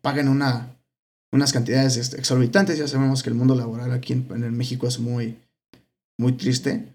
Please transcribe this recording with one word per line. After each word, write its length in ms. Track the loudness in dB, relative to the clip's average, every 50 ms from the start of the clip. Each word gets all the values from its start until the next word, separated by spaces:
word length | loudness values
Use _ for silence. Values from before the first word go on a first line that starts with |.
paguen 280 | -4 -2 0 0 2 2
una, 460 | 2 2 2 0 0 -2 -4 -10 -16 _ _ _ _ _ _ _ _ _ _ _
unas 220 | 0 2 2 2 2
cantidades, 460 | 0 0 2 2 2 2 2 2 0
este, 180 | -2 -6 -6 -6
exorbitantes. 600 | -2 0 2 2 4 4 4 4 4 2 0 -2
Ya 100 | -2 -2
sabemos 340 | 0 0 2 2 2 0 -2
que 60 | -2
el 60 | 0
mundo 200 | 2 4 4 4
laboral 380 | 2 0 -4 -6 -6 -4 -4 -4
aquí 220 | -4 -2 -2 -4
en, 120 | -4 -4 -4 -6
en 80 | -6 -4
el 80 | -4 -4
México 360 | -4 -4 -4 -4 -4 -4 -4
es 120 | -2 -2
muy, 360 | -4 -4 -2 -4 -4 -6 -8 -12 _ _ _ _ _ _ _ -20 _ _ _ _ _ _ _ 0
muy 140 | 0 0 2
triste. 600 | 2 0 0 0 0 0 -2 -4 -4 -6 -10 -18